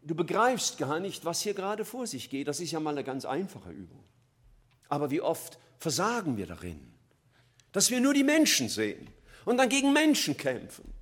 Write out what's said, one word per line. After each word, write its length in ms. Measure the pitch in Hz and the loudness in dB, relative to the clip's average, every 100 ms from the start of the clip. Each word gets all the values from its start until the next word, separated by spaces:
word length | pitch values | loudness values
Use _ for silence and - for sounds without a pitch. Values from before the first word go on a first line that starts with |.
du 140 | 147 156 | -6 -4
begreifst 640 | 160 180 233 240 - - | 0 4 4 4 -2 -2
gar 200 | 135 156 | -2 -2
nicht, 260 | 196 - 165 | -4 -6 -4
was 160 | 170 | -4
hier 120 | 214 | -4
gerade 320 | 202 190 214 214 | -4 -4 -4 -6
vor 220 | 247 240 | -6 -6
sich 240 | 131 104 | -8 -8
geht. 160 | 135 143 | -6 -4
Das 120 | 143 | -4
ist 120 | 175 | -4
ja 80 | 160 | -4
mal 120 | 156 | -2
eine 120 | 147 | -4
ganz 220 | 131 131 - | -4 -6 -4
einfache 440 | 139 190 - 90 | -4 -4 -8 -16
Übung. 340 | 78 90 - - _ _ _ _ - _ _ _ | -16 -16 -20 -20 _ _ _ _ -20 _ _ _
Aber 240 | 143 147 | -4 -2
wie 100 | 143 | -2
oft 380 | - 160 - - _ _ | -2 -2 -6 -16 _ _
versagen 600 | 165 131 196 240 180 117 | -4 0 0 0 -2 -4
wir 100 | 90 | -4
darin, 320 | 85 85 78 64 _ _ _ _ _ _ _ _ | -8 -10 -12 -16 _ _ _ _ _ _ _ _
dass 200 | - 202 | 0 2
wir 80 | 247 | 4
nur 160 | 262 277 | 4 4
die 80 | |
Menschen 460 | 269 302 302 - 120 | 6 6 6 4 0
sehen 380 | - 107 - - - _ - | 0 -2 -2 -14 -20 _ -12
und 140 | - 247 | 0 4
dann 120 | 262 | 4
gegen 240 | 269 269 | 4 4
Menschen 440 | 285 311 285 - 147 | 6 6 4 2 0
kämpfen. 540 | 139 123 - - - - | -2 -4 -8 -16 -16 -16